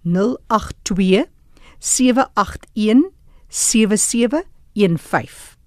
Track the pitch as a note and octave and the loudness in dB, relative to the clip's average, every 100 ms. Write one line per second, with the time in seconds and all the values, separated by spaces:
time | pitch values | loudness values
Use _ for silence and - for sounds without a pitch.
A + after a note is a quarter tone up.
0 | E3+ F3 A3 C4 - A3 - - - F#3+ | -2 0 0 -4 -2 -4 -4 -14 -6 -2
1 | F#3 F#3+ E4 _ _ - - - - - | 2 2 0 _ _ -20 -20 -12 -4 0
2 | B3+ B3 - - G3 - - - G#3+ A#3+ | 2 2 0 -2 -4 -8 -12 -4 2 4
3 | F#4+ _ - - - - - A3+ A3 G#3 | 2 _ -20 -20 -12 -6 0 2 2 2
4 | - A#3 A#3+ D4+ - - - G#3+ G3 E3 | 0 0 0 -2 -6 -20 -12 -2 0 0
5 | - D#3+ A2+ - - _ | -2 -6 -6 -18 -20 _